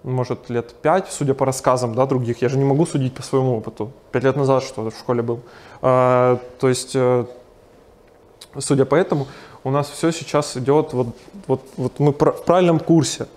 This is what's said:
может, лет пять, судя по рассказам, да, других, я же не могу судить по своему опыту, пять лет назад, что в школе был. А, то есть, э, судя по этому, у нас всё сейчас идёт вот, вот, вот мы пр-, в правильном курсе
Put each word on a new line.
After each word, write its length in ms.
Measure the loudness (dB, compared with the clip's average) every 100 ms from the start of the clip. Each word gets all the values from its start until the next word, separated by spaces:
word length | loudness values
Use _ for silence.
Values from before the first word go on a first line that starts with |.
может, 460 | -4 -4 -2 -6 -4
лет 240 | -6 -6 -4
пять, 240 | 0 0 -2
судя 240 | -4 -2
по 120 | 0 0
рассказам, 480 | 0 0 0 0 0
да, 100 | 0
других, 360 | 0 -2 -2
я 80 | 0
же 80 | 2
не 80 | 2
могу 200 | 2 2
судить 280 | 0 -4
по 80 | -6
своему 360 | -4 0 0 -2
опыту, 340 | -6 -10 -12 -12 -6
пять 120 | 0
лет 120 | 0 2
назад, 260 | 2 2
что 180 | 0 -8 -8
в 40 | -8
школе 240 | -4 -2
был. 180 | -2 -6 -10 -20 -20 -4
А, 560 | 0 4 4 4 4 2 -4 -2
то 80 | 0
есть, 260 | 0 -4 0
э, 300 | 2 2 -2 -12 -20 _ _ -20 _ -20 _ _ _ _ -18 -12
судя 260 | -2 0 4
по 100 | 2
этому, 320 | 2 -2 -4 -12 -20 -10
у 80 | -4
нас 180 | -2 -4
всё 220 | -2 -2
сейчас 460 | -2 -2 -2 -2 -4
идёт 360 | 2 2 2
вот, 140 | -4 -4 -8 -20 -18 -4
вот, 140 | -4 -4 -6
вот 220 | -6 0
мы 120 | 0
пр-, 200 | 4 0
в 120 | 2 2
правильном 340 | 4 4 2
курсе 460 | 4 4 4 -4 -10